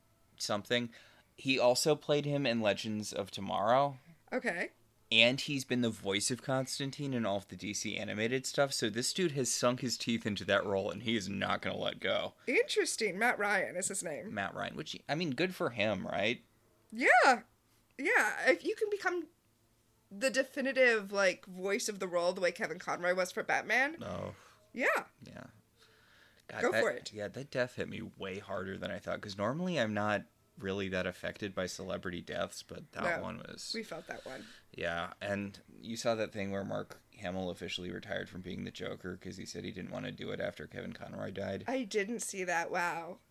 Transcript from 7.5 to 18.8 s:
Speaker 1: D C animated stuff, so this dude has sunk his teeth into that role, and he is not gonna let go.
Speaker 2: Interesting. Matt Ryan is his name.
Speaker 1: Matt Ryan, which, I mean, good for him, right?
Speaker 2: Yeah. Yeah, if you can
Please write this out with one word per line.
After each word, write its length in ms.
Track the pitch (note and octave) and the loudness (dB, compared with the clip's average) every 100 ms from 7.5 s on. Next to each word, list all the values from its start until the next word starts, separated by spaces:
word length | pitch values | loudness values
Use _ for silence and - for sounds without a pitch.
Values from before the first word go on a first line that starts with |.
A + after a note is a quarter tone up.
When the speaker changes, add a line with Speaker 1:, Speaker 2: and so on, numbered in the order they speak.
| F#2 | -8
Speaker 1:
D 180 | G#2+ | -6
C 240 | G2+ A2 F#2+ | -4 -4 -4
animated 480 | G#2 G#2 A2+ C3 C3 | -4 0 0 0 0
stuff, 260 | - C#3 | 2 2
so 160 | - A#2 | 2 0
this 240 | G#2+ C3 | 2 0
dude 200 | - F3+ | 2 2
has 200 | C#3 B2 | 2 0
sunk 280 | - B2+ B2+ | 4 4 2
his 180 | B2+ - | 0 -2
teeth 260 | - A#2 | 0 0
into 180 | A2+ G2+ F#2+ | 0 -2 4
that 180 | G2 | 4
role, 260 | F#2 G2 G2 | 4 2 0
and 120 | G2 | -2
he 140 | A2 A2+ | 0 0
is 120 | F#2+ | 0
not 320 | G2 F#2+ F#2+ | 0 0 0
gonna 160 | G2 G2 | -2 -2
let 240 | G2+ - | -2 -2
go. 320 | - G#2 - - - | 0 2 0 -4 0
Speaker 2:
Interesting. 720 | D4+ C#5+ G#4+ F4+ - G#3+ F3+ | 2 4 2 2 0 -2 2
Matt 200 | A#3+ - | 2 2
Ryan 380 | G3+ G#3 C3 E3+ | 2 2 2 -2
is 120 | - | -2
his 140 | G3 | -2
name. 300 | F3 C#3+ C#3+ | -4 -6 -6
Speaker 1:
Matt 220 | G#2 G2 | -2 -2
Ryan, 200 | F#2+ G2 | -2 -4
which, 240 | A2+ D#3 - - | -4 -6 -8 -4
I 40 | |
mean, 180 | D3 F3 | 0 0
good 220 | B2 F#3 | 0 0
for 140 | F#3 D#3+ | 0 -2
him, 380 | A#2+ G#2 G2 F2+ | 2 2 2 0
right? 360 | - G#2 B2 - _ _ _ _ | 0 2 0 -6 _ _ _ _
Speaker 2:
Yeah. 520 | A3 D#4+ F5+ B4 A#3+ - _ _ _ _ - | 0 6 8 8 6 0 _ _ _ _ -4
Yeah, 380 | C#4+ A4+ G#3+ - F#3 | 2 4 4 2 4
if 180 | E4 | 4
you 100 | D4+ | 2
can 140 | A4 | -2